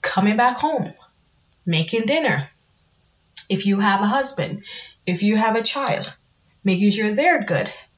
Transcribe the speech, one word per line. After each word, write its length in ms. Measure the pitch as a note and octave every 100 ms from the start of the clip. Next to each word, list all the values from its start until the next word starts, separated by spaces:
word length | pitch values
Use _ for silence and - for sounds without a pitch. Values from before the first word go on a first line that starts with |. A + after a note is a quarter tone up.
coming 360 | - - G3+ G#3+
back 200 | A#3+ B3
home, 340 | D4+ D4 E3 - - _ _ _ _ _ -
making 400 | D#3+ D#3+ A3+ A3
dinner. 440 | D4+ C#4+ C#3 C#3 _ _ _ _ _ _ _ _ - -
If 160 | F#3+ G3+
you 140 | G3
have 220 | G3+ G3
a 60 | G#3
husband, 560 | C4+ C4+ - E3+ F#3+ - - - _ -
if 160 | F3
you 140 | G3+ G#3+
have 200 | A3 A3
a 80 |
child, 480 | A3 C4+ C#4 - - - _ _ _ _
making 280 | F#3+ F3+ G#3
sure 220 | G3+ G#3+
they're 280 | G#3+ E4 -
good. 300 | - D3 - - -